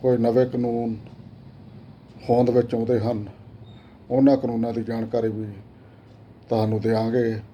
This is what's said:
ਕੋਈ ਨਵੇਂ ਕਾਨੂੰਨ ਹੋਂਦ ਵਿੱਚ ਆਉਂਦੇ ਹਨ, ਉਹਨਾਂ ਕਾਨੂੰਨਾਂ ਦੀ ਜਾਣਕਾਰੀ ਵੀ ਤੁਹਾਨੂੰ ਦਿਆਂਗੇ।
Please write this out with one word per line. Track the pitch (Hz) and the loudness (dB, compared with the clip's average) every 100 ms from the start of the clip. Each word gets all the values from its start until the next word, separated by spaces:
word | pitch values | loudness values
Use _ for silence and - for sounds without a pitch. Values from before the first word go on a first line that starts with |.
ਕੋਈ | 127 123 | 2 4
ਨਵੇਂ | 117 117 127 | 4 4 2
ਕਾਨੂੰਨ | 123 120 117 117 110 - - - - - - - - - - - - - | 0 -2 -2 -4 -6 -12 -20 -20 -20 -20 -20 -20 -20 -20 -20 -20 -16 0
ਹੋਂਦ | 120 123 | 2 4
ਵਿੱਚ | 123 117 | 4 2
ਆਉਂਦੇ | 117 113 120 | -2 0 0
ਹਨ, | 107 113 101 - - - - - - - - | 0 -4 -6 -16 -20 -20 -20 -20 -20 -20 -2
ਉਹਨਾਂ | 123 135 131 | 2 4 2
ਕਾਨੂੰਨਾਂ | 120 117 117 | 0 -4 -4
ਦੀ | 113 | -4
ਜਾਣਕਾਰੀ | 110 113 110 120 113 | -6 -6 -4 -2 -2
ਵੀ | 107 107 101 - - - - - - - - - | -4 -10 -12 -20 -20 -20 -20 -20 -20 -20 -20 -4
ਤੁਹਾਨੂੰ | 117 110 107 | 0 0 0
ਦਿਆਂਗੇ। | 113 110 113 123 117 107 - | 0 0 0 0 0 -2 -8